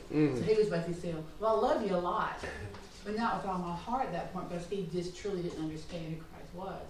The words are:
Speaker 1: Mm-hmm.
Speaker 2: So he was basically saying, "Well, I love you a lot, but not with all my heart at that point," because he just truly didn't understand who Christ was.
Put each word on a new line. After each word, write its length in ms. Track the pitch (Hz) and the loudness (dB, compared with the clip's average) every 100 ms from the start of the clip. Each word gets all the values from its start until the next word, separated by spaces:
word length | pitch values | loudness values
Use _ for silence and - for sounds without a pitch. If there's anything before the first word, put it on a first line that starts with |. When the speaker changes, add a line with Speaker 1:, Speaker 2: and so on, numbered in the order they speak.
| - | 0
Speaker 1:
Mm-hmm. 240 | 151 147 123 | 4 6 6
Speaker 2:
So 60 | |
he 100 | 208 | 4
was 160 | 214 208 | 6 6
basically 240 | 170 175 | 4 0
saying, 320 | 165 175 160 - - | -2 -2 -4 -6 0
"Well, 180 | 220 214 | 4 6
I 20 | 254 | 6
love 140 | 269 202 | 4 4
you 80 | 180 | 2
a 20 | |
lot, 400 | 175 - - - - - 101 - - - | 2 2 0 -2 -6 -6 -8 -10 -14 -10
but 140 | 202 214 | -4 0
not 200 | 202 - | 2 2
with 100 | 190 | 0
all 60 | 180 | -2
my 180 | 175 175 | -2 -4
heart 320 | 233 262 220 | 0 0 0
at 60 | |
that 180 | 170 165 | -2 -4
point," 160 | 180 - | -4 -4
because 160 | 175 - | -4 -2
he 200 | 196 160 | -2 -2
just 240 | 175 170 - | -2 -2 -4
truly 240 | 202 180 | -2 -2
didn't 180 | 170 156 | -2 -2
understand 460 | 156 156 - 175 160 | -4 -4 -6 -6 -6
who 100 | 160 | -6
Christ 380 | - - - 175 | -8 -12 -12 -8
was. 260 | 190 160 | -6 -8